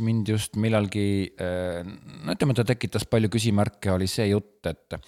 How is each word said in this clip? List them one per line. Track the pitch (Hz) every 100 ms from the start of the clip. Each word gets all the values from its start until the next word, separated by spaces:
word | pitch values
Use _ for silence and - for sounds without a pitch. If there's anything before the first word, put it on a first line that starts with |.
mind | 113 113 104
just | 107 - 104
millalgi, | 113 110 101 107 101 98 92 -
eh, | 90 90 90 87
no | 87 - - - -
ütleme, | - 143
ta | 123
tekitas | 110 123 101 104 -
palju | 117 107
küsimärke, | 113 113 101 101 - 101
oli | 92 92
see | - 104
jutt, | 101 - _ 85
et, | 80 - 80